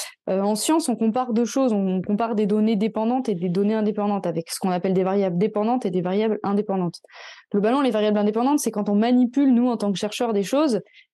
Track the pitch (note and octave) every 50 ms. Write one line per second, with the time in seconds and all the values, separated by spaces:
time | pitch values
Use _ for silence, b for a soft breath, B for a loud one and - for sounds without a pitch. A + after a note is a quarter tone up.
0 | B B B _ _ - F#3+ F#3+ G3 G#3 G#3+ G#3+ - - D#4+ E4 D4+ - A3+ -
1 | A3+ A3+ G#3+ B3+ B3+ A#3+ A3+ A3+ A#3+ A3+ - C4+ C4+ B3+ G#3+ G3+ G3 F#3+ F#3 F#3
2 | F3 - G#3 G3+ A#3 A3+ A#3 G3+ G#3+ F#3 G#3 G#3+ G#3+ A3 A3+ F#3+ A3 A3 G#3+ G#3+
3 | A3 A3+ B3 C4 B3+ - G3+ E3+ F3 F#3 E3+ F#3+ G3+ G#3 A3 A3 G#3 G#3 G#3 G#3
4 | G#3 G#3 G3+ G3 F#3+ F3 E3 E3 E3 - - - - F#3 F3+ F3+ F3 F#3+ F#3 F#3+
5 | F#3 F#3 G3 G3+ G3 F#3+ F3 F3 G#3 A3 G#3+ G#3+ G#3 A3+ B3 B3 - G3+ F3 F#3
6 | E3+ F3+ F#3 G#3 A3 A3+ G#3 - - G3 G3+ G3+ G#3 G#3 G3 F#3+ F3+ E3+ - -
7 | B B B B B B B B B B - G3+ G3 A3 B3 C#4+ C#4 B3 G#3+ G#3+
8 | G#3 G#3+ G#3 G#3+ G#3 G#3 G#3 A3+ B3 B3+ D4 D4 - A#3 G#3+ A3 G3+ G#3 G3+ G3+
9 | A3 A#3+ B3 B3 B3+ A#3+ B3 C#4 C#4+ C4+ B3 A#3 B3 B3+ A#3 A3 G#3 G3+ G3 -
10 | - G#3 G#3 - B3 A#3 A3 G3+ G3 F3+ - C#4 D#4 D4+ A3 G3 B B B B
11 | B B